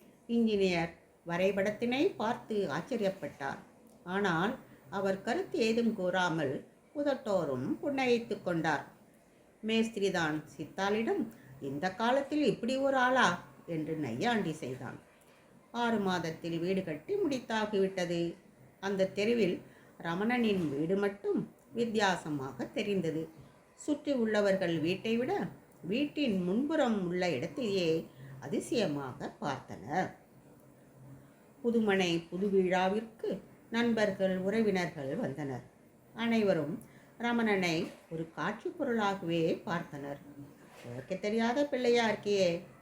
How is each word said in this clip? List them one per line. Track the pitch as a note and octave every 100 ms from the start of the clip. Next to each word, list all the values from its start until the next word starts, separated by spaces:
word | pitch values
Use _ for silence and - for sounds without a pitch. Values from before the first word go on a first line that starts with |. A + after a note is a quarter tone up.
| - - -
இன்ஜினியர் | A#3 A3+ G#3 F#3+ E3+ E3 - - _ E3+
வரைபடத்தினை | E3+ F#3+ G3 G3+ G#3 A#3+ C4 F#4 -
பார்த்து | A3 A#3 - G#3+ F#3
ஆச்சரியப்பட்டார். | C#3+ - A3+ F#3+ F#3+ C#3+ - C#3 - - - - -
ஆனால் | F3 F#3+ G3+ D#3+ G3+ C4 - - -
அவர் | F#3+ G3 F#3+
கருத்து | - E4+ G4 F4
ஏதும் | A3+ A3+ A#3
கூறாமல் | F#3+ F3+ F#3 F3+ D#3+ C#3 D#3 - - _ D4
உதட்டோரும் | D4 C4 A3 F#3+ D#3 B2+ D3 E4
புன்னகைத்து | D#4+ C4+ B3+ A#3+ A#3 G3+
கொண்டார். | F#3+ E3+ D#3+ C#3+ - - - - _ - - _ A3
மேஸ்திரிதான் | A3+ A3+ G3+ G3 F3+ D#3 D3+ -
சித்தாளிடம், | - D3+ - G3 G#3+ A#3 G4 A3+ - - -
"இந்த | C#3 C#3+ F#3
காலத்தில் | F#3 A3+ C4+ C#4+ D4+
இப்படி | C4+ - A3+ C4
ஒரு | C4+ C4
ஆளா?" | B3 B3+ G3+ F3 - - -
என்று | E3 D#3 D#3
நையாண்டி | C#3 A#2 A3 A3+ E3+
செய்தான். | D#3 B2 C3 A#2+ - - - - - - - -
ஆறு | A#3 A#3 A3
மாதத்தில் | G3 F3+ E3 E3 E3+ E3
வீடு | F3 F#3+
கட்டி | F3+ D3+ -
முடித்தாகிவிட்டது. | G4+ E4+ C4 - G#3+ G#3 G3+ F#3+ F#3+ E3+ E3+ E3+ - - - - -
அந்த | G3 G3 F#3+
தெருவில் | G3 G#3 A#3+ F3+ F3+ - - - -
ரமணனின் | E3+ F3 G#3+ B3 A3 F#3+ D#3
வீடு | C#3 E3 G3
மட்டும் | G3+ G3+ G#4 E4 - - -
வித்தியாசமாக | A3+ A#3 G#3+ G3+ E3+ E3 D3 C3+ - D4
தெரிந்தது. | C4 G#3 F#3+ E3 D#3 D#3+ - - - - -
சுற்றி | - D4 -
உள்ளவர்கள் | C4+ A3 G#3 G3+ F#3+ F3 E3
வீட்டை | D#3 F#3+ A3+ A#3
விட | C4 G4 G3 - - -
வீட்டின் | E3 A#3 C#4+ - C#4 F#3+
முன்புறம் | F3 G#3 D4 D#4 B3 G#3 F3
உள்ள | F3+ F3+
இடத்தையே | C3 D#3 - A#3 G3 E3 D#3+ - - - -
அதிசயமாக | C#3 A3+ - C#4 F#3 C#3+ C3+ A#2+ A3 -
பார்த்தனர். | E3 B2+ - F#2 G#2 E3 E3 - - - - - - - - - - - - - - -
புதுமனை | A#3+ A3+ G#3+ F#3+ F3+ E3+ -
புது | F3+ G3+
விழாவிற்கு | F#3+ F3+ F3+ F#3+ G#3 A3+ - G#4+ F#3+ - - -
நண்பர்கள், | A3+ A#3+ A3 G#3 F#3+ F#3+ F#3
உறவினர்கள் | F#3 A3 G#3+ F#3 E3+ D3+ C3+ F3+
வந்தனர். | E3+ C3 C#3 B2 - - - - - A3+
அனைவரும் | A#3 A3+ G3+ E3+ D3 F#3+ - - - -
ரமணனை | A#3+ A#3 A3+ G3 F3 D#3+ - - -
ஒரு | D#3+ E3 -
காட்சி | E3 A3+ F4+
பொருளாகவே | - C#4 A#3 G3+ F#3+ E3+ E3+ E3 - -
பார்த்தனர். | E3+ E3 C#3+ C#3+ C#3+ - - C#3 - - - A#2+
"உனக்கு | B2 - F#3
தெரியாத | G#3 A3+ A3+ C4 C#4+
பிள்ளையா | B3+ B3 A#3+ A3+
இருக்கியே" | G#3 G#3 G3+ F3+ E3+ - -